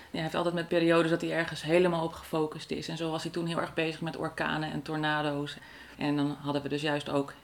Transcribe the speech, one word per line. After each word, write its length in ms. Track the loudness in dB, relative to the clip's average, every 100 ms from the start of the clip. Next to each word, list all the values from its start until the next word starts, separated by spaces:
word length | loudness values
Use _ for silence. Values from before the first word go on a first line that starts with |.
| -10
hij 100 | -4
heeft 140 | -2 0
altijd 180 | 0
met 140 | 0 2
periodes 420 | 4 6 6 6
dat 120 | 2
hij 100 | 2
ergens 300 | 0 -2 -4
helemaal 420 | 4 6 6 4
op 100 | -2
gefocust 580 | -6 -4 0 0 -4 -6
is. 160 | -6 -4
En 100 | -4
zo 140 | -2
was 120 | -2
hij 80 | -4
toen 140 | -2 -2
heel 160 | -2
erg 120 | -2
bezig 280 | 0 -2 -2
met 160 | -6 -4
orkanen 540 | -6 -2 0 0 -2
en 100 | -4
tornado's. 760 | -4 -2 0 2 0 -2 -4 -8 -16 -20 -20 -4
En 180 | 0 2
dan 200 | 0 -2
hadden 220 | -2 -2
we 80 | -2
dus 120 | -2
juist 280 | 0 -2 0
ook 240 | -2 -2 -8